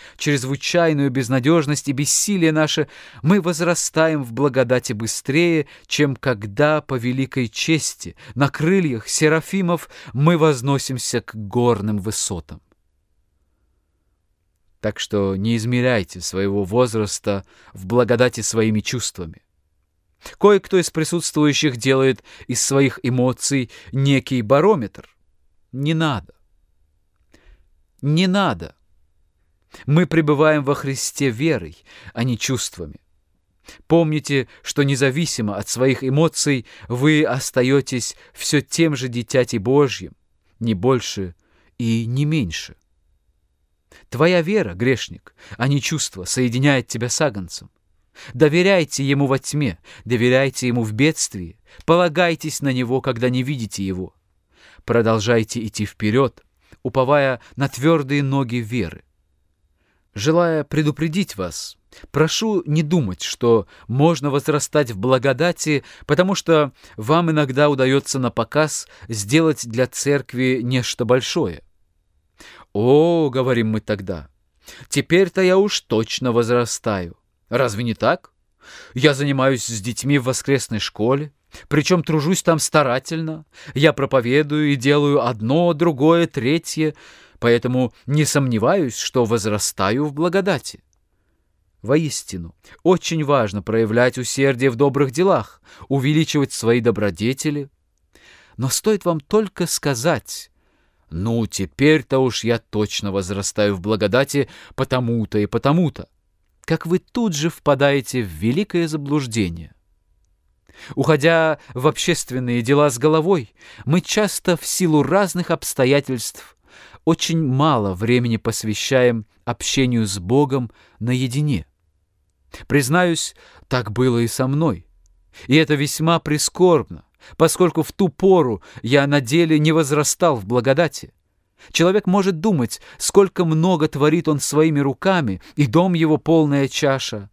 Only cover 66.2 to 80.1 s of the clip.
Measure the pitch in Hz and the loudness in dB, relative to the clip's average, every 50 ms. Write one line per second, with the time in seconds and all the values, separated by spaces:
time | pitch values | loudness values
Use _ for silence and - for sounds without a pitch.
66.2 | 180 185 190 - - - 165 151 147 131 - _ - - - - 107 113 156 170 | 2 0 0 -4 0 2 4 4 2 0 -4 _ -20 -20 -14 -10 -2 0 2 2
67.2 | 175 165 156 151 147 131 127 135 147 147 143 131 131 131 135 139 139 - - 135 | 2 2 2 0 0 0 2 2 2 2 4 2 2 4 2 2 0 0 -4 -2
68.2 | - - - - 113 - - 147 156 147 - - - - - - - - 117 104 | -2 -2 -2 -2 -4 -2 0 0 0 0 -2 -8 -12 -14 -20 -20 -12 -10 -8 -8
69.2 | 98 101 135 160 165 160 147 - - 120 113 120 127 123 - - - 139 143 143 | -4 2 2 4 4 4 0 -2 -6 -6 -2 -2 -2 -2 -2 -6 -2 0 0 0
70.2 | 131 - - 120 131 127 127 127 120 123 131 127 113 - - - 123 110 123 131 | -2 -4 -4 -2 0 0 0 0 -2 -2 -2 -2 -2 -4 -4 -4 2 2 2 2
71.2 | 117 - - 175 143 95 80 73 - _ _ _ _ _ _ _ _ _ _ _ | 2 0 -4 -2 -2 -4 -6 -10 -16 _ _ _ _ _ _ _ _ _ _ _
72.2 | _ _ _ _ - - - - - _ - 101 110 123 139 147 160 170 170 165 | _ _ _ _ -20 -20 -20 -20 -18 _ -4 0 4 6 6 6 6 4 4 2
73.2 | 156 139 120 135 127 131 127 117 113 110 110 107 - - 107 98 98 90 92 78 | 0 0 0 -2 0 0 0 0 0 0 -2 -4 -4 -4 -6 -6 -6 -8 -10 -10
74.2 | 71 - _ _ _ _ _ _ _ - - - - - - 139 - - 165 180 | -10 -16 _ _ _ _ _ _ _ -20 -20 -20 -12 -6 -4 -4 -2 2 2 2
75.2 | 196 175 - 190 190 180 185 190 202 208 - - - - - 110 113 - - - | 2 2 0 0 2 4 4 4 2 2 0 -6 -4 -2 -2 -2 0 -2 -4 -4
76.2 | 120 123 113 120 117 110 123 123 120 - - - - 117 104 95 87 85 - _ | -2 0 2 2 2 2 2 0 0 -2 -4 -6 -4 -4 -4 -4 -4 -8 -12 _
77.2 | _ _ _ _ _ - - 123 131 120 101 101 123 120 104 - 107 120 165 - | _ _ _ _ _ -4 -2 0 0 0 -2 -4 -4 -4 -4 0 0 0 0 0
78.2 | _ - _ _ _ _ _ _ _ - - - - - - 131 127 151 139 131 | _ -18 _ _ _ _ _ _ _ -20 -20 -20 -20 -12 -6 2 4 4 4 4
79.2 | 143 143 139 135 131 135 135 117 - - 117 107 92 123 110 - - 139 | 0 0 0 2 2 2 2 0 -4 -6 -8 -8 -8 -8 -8 -6 -2 0